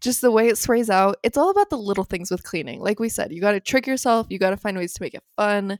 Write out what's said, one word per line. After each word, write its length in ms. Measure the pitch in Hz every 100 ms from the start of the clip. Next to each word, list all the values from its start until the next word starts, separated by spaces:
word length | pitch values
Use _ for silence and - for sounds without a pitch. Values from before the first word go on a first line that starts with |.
just 200 | 247 247
the 100 | 254
way 180 | 220 233
it 100 | 214
sprays 320 | - 240 220
out. 260 | 190 196 202
It's 160 | 226 277
all 120 | 339
about 200 | 392 403
the 80 | 277
little 260 | 202 190
things 260 | 190 185 180
with 120 | 180
cleaning. 380 | - 170 135 -
Like 200 | 196 214
we 80 | 226
said, 240 | - 147
you 80 | 160
gotta 200 | 202 202
trick 260 | - 262 262
yourself. 400 | 262 254 226 220
You 80 | 190
gotta 180 | - 202
find 180 | 214 190
ways 160 | 175
to 80 | -
make 120 | 175
it 80 | 190 - -
fun. 420 | 208 202 196